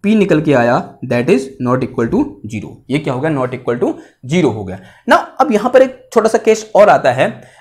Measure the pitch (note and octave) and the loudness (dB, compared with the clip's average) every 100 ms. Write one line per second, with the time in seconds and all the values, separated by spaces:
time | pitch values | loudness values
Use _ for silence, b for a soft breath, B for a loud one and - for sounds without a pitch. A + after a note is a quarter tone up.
0 | G3+ A3 F3+ D3+ D3+ B2+ A#2 C#3+ - - | 0 2 2 2 2 2 2 0 -4 -10
1 | B2+ A#2+ C3 A#3 - - B2 B2+ A#2+ - | -4 -2 0 0 -2 -6 -4 -2 -2 -4
2 | A#2 A3+ D4+ - G#2+ G#2+ - - - D3 | -2 -2 -4 -8 -12 -12 -12 -14 -6 -4
3 | D3+ B2+ D#3 C#3+ B2 B2 - B2 C4 B | -4 -4 -4 -2 -4 -6 -6 -2 -4 B
4 | B B B2+ F3+ C#3+ G#2 F2+ F#2 B B | B B -4 0 0 -2 -8 -14 B B
5 | - E4 - - C4+ G#3 B3 C4 C4 - | 0 0 0 -2 0 0 2 4 4 -2
6 | _ A3+ A3 A3 A3 A3 - F#3+ G3+ E3 | _ 0 2 2 0 0 0 4 4 4
7 | C#3 B2 G3+ - b b | 2 0 -2 -4 b b